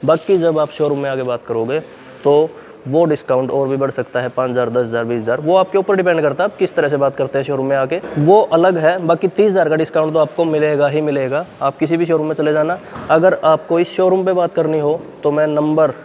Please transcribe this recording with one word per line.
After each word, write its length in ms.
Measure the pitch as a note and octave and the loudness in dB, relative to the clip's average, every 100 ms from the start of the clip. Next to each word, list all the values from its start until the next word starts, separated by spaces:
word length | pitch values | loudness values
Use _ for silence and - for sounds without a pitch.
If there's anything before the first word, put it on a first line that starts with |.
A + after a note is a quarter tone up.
बाकी 340 | C3+ E3 - F#3+ | 2 0 2 2
जब 200 | E3 D#3 | 2 0
आप 120 | D3+ | -2
showroom 300 | - D3+ C#3+ | -2 -2 -2
में 100 | C#3 | -2
आगे 120 | C3+ | -4
बात 200 | B2+ A#2+ - | -4 -6 -4
करोगे 340 | A2+ A2+ D3 D#3 - - - | -4 -2 -4 -6 -20 -20 -4
तो 300 | C#3+ C#3+ D#3+ - - - - | 2 4 2 -4 -20 -18 -2
वो 160 | C#3+ | 0
discount 460 | E3+ D3 - B2+ C3 | 2 0 0 -2 0
और 180 | C3+ C3+ | -2 -2
भी 80 | C#3 | -2
बढ़ 140 | C#3 | -2
सकता 300 | C3 A#2+ B2 | -4 -6 -4
है, 80 | B2 | -6
पाँच 220 | B2 C3 | -4 -2
हज़ार, 200 | B2 A#2+ | 0 0
दस 160 | A#2 A#2+ | 0 -2
हज़ार, 180 | A#2 | -2
बीस 160 | A#2 A#2+ | -2 -4
हज़ार, 200 | A2 B2 | -2 -2
वो 160 | D3+ F#3 | 2 2
आपके 220 | F#3 G3 | 2 -2
ऊपर 180 | F#3+ G3 | 0 0
depend 240 | F3+ E3 | 2 2
करता 220 | D3+ C#3+ | 0 0
है 60 | F#3+ | -4
आप 60 | G3+ | -2
किस 180 | F3+ | -4
तरह 140 | - D3 | 0 0
से 80 | C#3+ | 0
बात 200 | C#3 C3 | -2 -2
करते 220 | C3 C3+ | -4 -2
हैं 60 | |
showroom 220 | C3+ C#3 C3 | -4 -4 -2
में 100 | C#3 | -2
आके, 240 | C3 E3 - - | -2 -4 -6 -2
वो 220 | D3 G3+ | 4 4
अलग 340 | G#3+ E3 F3 F3 | 4 2 2 2
है। 200 | D#3 F3+ E3 | 2 0 0
बाकी 220 | E3 G3 | 0 0
तीस 180 | F3+ G#3+ | 0 2
हज़ार 220 | F#3+ D#3 | 2 2
का 80 | D#3 | 0
discount 360 | D#3+ E3 D#3 | 0 0 0
तो 60 | D#3+ | 0
आपको 260 | D3+ - E3+ | 0 0 0
मिलेगा 420 | D#3 D3+ D3 C#3+ | 2 0 2 0
ही 120 | D3 | 0
मिलेगा, 420 | D3+ C#3+ C3 C#3 F3+ - | -2 -2 -2 -4 -6 -4
आप 160 | C#3 C#3 | -4 -2
किसी 180 | D3+ E3 | -2 -2
भी 100 | E3+ | 0
showroom 200 | E3 D#3 | 0 -2
में 80 | |
चले 180 | D#3 D3+ | -2 0
जाना। 260 | D3+ D3+ F3+ - - - | 0 0 -4 -8 -16 0
अगर 280 | D#3 F3+ F#3 | 4 4 2
आपको 360 | D#3 D#3 - E3+ | 2 0 0 0
इस 160 | F3 - | 0 2
showroom 280 | F#3 F#3 | 2 2
पे 80 | F#3 | 0
बात 220 | F3+ F3 | 0 -2
करनी 240 | F3 D#3 D#3 | -2 -2 0
हो 200 | D3 D#3+ - - | -2 -2 -6 -4
तो 80 | D3+ | -2
मैं 160 | D3 D#3 | 0 0
number 460 | D3+ D3+ D#3 D#3 B2 | 0 0 2 0 0